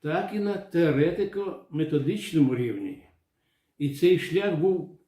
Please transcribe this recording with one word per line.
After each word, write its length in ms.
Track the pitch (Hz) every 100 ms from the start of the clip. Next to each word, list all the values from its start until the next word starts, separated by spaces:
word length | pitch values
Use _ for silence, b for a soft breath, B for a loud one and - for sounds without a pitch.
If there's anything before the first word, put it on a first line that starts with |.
так 300 | 147 165 202
і 60 | 208
на 180 | 202 196
теоретико-методичному 2000 | - 170 165 135 151 - 202 196 202 - - 151 156 151 135 107 - 160 135 123
рівні. 480 | 120 101 98 - _ _ _ _ _ _ _ _
І 120 | 143
цей 300 | 139 175 180
шлях 400 | - 165 208 160
був 400 | 180 180 147 -